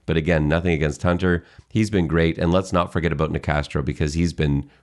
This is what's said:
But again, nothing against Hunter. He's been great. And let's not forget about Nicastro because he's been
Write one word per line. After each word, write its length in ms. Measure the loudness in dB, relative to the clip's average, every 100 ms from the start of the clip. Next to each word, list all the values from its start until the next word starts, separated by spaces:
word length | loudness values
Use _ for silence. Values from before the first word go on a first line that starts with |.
But 120 | -2 -2
again, 320 | 2 2 2
nothing 240 | 0 0
against 300 | 0 0 -2
Hunter. 420 | -2 0 2 0 -4 -20 -6
He's 200 | -2 0
been 200 | 0 2
great. 280 | 2 2 2
And 160 | 0
let's 200 | 0 2
not 200 | 0 0
forget 200 | -2 -2
about 200 | -2 -2
Nicastro 520 | -2 -2 -2 -2 -4
because 300 | -4 -2 -2
he's 180 | 0 -2
been 360 | 0 0 0 -4 _